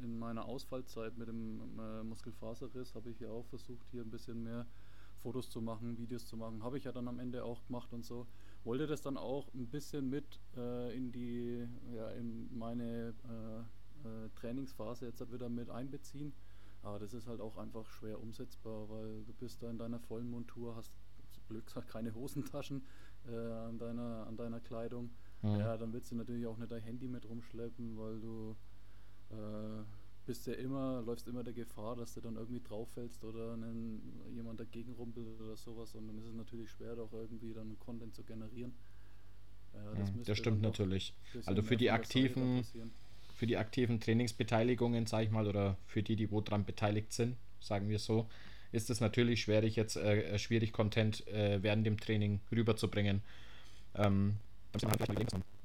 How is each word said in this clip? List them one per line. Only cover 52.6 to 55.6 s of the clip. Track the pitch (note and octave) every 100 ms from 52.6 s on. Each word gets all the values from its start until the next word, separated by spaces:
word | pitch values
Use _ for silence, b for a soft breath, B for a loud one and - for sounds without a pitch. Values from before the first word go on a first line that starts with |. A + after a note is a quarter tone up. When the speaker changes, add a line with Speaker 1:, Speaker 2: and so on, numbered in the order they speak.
| A#2 A2 G#2+ G#2 G2+ G2 - B B B B B B -
Speaker 2:
Ähm, | G#2 G2 G2+ G#2 - - -
da | G#2+
muss |
man | G#2+
halt | G#2
vielleicht | A2
überlegen, | G2+ -
dass | F#2+
man, | - -